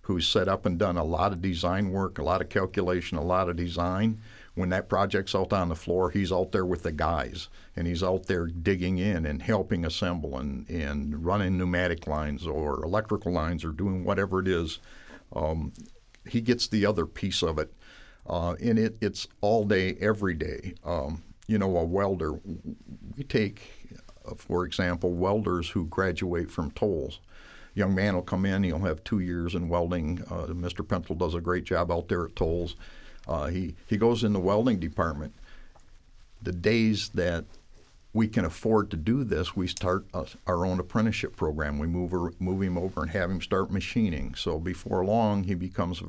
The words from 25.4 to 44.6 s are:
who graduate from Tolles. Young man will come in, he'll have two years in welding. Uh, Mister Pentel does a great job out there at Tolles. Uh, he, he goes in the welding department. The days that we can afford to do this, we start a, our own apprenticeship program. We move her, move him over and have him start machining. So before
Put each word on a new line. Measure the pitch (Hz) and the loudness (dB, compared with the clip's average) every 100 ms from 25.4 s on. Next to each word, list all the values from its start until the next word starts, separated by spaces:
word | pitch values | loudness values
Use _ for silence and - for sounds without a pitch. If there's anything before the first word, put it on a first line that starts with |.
| 90 90 82 | 2 0 0
who | 98 82 | -2 -2
graduate | - 95 80 92 85 - | 0 0 0 -2 -2 -2
from | - 73 | -4 -4
Tolles. | - 107 82 65 - - - - - - - | 0 0 0 -4 -10 -18 -20 -20 -20 -8 0
Young | 95 | 2
man | 95 101 90 | 2 2 0
will | |
come | 90 95 | 0 0
in, | 98 95 | 2 2
he'll | 95 78 | 2 0
have | 95 78 | 0 -2
two | - 104 | -2 -2
years | 90 87 85 | 0 -2 -2
in | 87 85 | -2 0
welding. | 87 87 87 78 85 - | 0 0 0 -2 -4 -6
Uh, | 87 - 85 | -6 -6 -4
Mister | 85 - | -6 -6
Pentel | - 92 - 85 | -4 -4 -2 -2
does | 85 85 | -2 0
a | |
great | 82 90 - | 0 0 0
job | 85 87 | 0 2
out | 85 78 | 0 0
there | 90 87 | -2 -2
at | - | -2
Tolles. | 82 87 82 - - - - - - | 0 0 -2 -8 -16 -16 -18 -14 -6
Uh, | 78 73 | -2 -2
he, | 90 85 - - | -2 -4 -6 -2
he | 104 | 4
goes | 117 - | 4 4
in | 107 | 2
the | 101 | 2
welding | 92 107 123 101 | 4 4 4 2
department. | 87 - 85 76 76 - - - - - - - - - - - | 0 0 0 0 -8 -12 -18 -18 -18 -20 -20 -20 -20 -20 -20 -10
The | 98 | -6
days | 87 101 117 110 101 - | 0 4 6 6 4 0
that | 90 87 82 - - - - - - - | 0 2 0 -4 -14 -20 -20 -20 -20 -4
we | 110 110 | 0 2
can | - 82 | 2 0
afford | - 113 110 101 | 0 4 4 4
to | 80 | 0
do | 85 135 117 | 2 2 2
this, | 80 87 98 | 0 0 -2
we | 90 | -2
start | - 92 95 - | -2 0 0 -2
a, | 92 - - - | -8 -8 -8 -2
our | 87 92 | 0 2
own | 90 | 0
apprenticeship | 85 113 110 - - - | 0 2 2 2 -4 -2
program. | 80 76 73 73 | -2 0 0 0
We | 82 | 0
move | 87 87 | 0 0
her, | 90 87 - | 0 0 -2
move | 92 95 | -2 2
him | 95 87 | 2 0
over | 95 90 | -2 -2
and | 80 | -2
have | 95 90 | 0 0
him | 90 | -2
start | - 95 98 | 0 0 0
machining. | 92 - 123 104 73 65 - | -2 -2 0 2 0 -4 -4
So | - | -4
before | 78 | -2